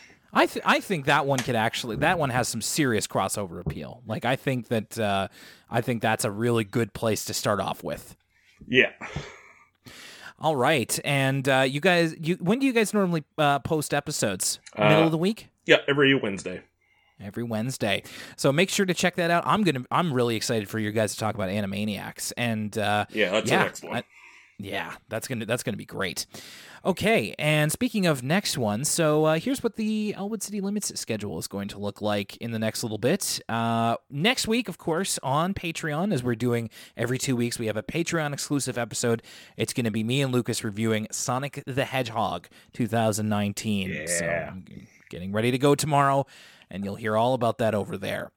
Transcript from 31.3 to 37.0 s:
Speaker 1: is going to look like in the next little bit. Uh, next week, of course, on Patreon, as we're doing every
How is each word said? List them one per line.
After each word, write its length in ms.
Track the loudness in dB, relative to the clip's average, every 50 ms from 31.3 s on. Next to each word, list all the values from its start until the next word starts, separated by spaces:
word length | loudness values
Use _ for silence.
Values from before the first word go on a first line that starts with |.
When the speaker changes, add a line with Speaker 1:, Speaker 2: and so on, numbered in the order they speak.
| -6 -6
Speaker 1:
is 100 | -8 -6
going 200 | -6 -6 -6 -8
to 80 | -8 -6
look 240 | -6 -6 -6 -4
like 360 | -2 0 0 0 -2 -4 -8 -10
in 140 | -8 -6
the 80 | -4 -2
next 240 | -2 -2 -2 -2 -4
little 140 | -4 -4 0
bit. 440 | 2 2 2 2 0 -2 -4 -4 -6 -4
Uh, 480 | -2 0 0 2 2 2 2 2 0 -2 _ -6
next 380 | -4 0 0 0 0 0 0 0
week, 220 | 0 0 0 -2
of 80 | -8 -8
course, 420 | -4 -2 0 0 0 -2 -4 -4
on 320 | -2 0 0 0 0 0 -2
Patreon, 600 | -4 -6 -6 -6 -6 -4 -4 -2 -2 0 0 0
as 100 | 0 0
we're 120 | 0 0
doing 340 | 0 0 0 0 0 -2 -4 -10 -16 -20 -14 -6
every 220 | -4